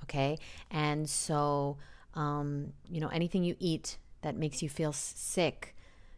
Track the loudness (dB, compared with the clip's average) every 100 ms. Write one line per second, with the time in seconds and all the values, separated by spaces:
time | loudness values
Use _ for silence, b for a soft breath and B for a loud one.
0 | -2 2 2 2 B B B 0 2 2
1 | 0 0 2 4 4 4 2 -2 B B
2 | B -2 0 0 0 -2 -4 -8 -6 -2
3 | 0 2 2 4 2 2 2 2 -2 -10
4 | -12 -6 -4 0 -2 0 -2 0 0 0
5 | -6 -4 -2 4 4 2 -8 b b b
6 | b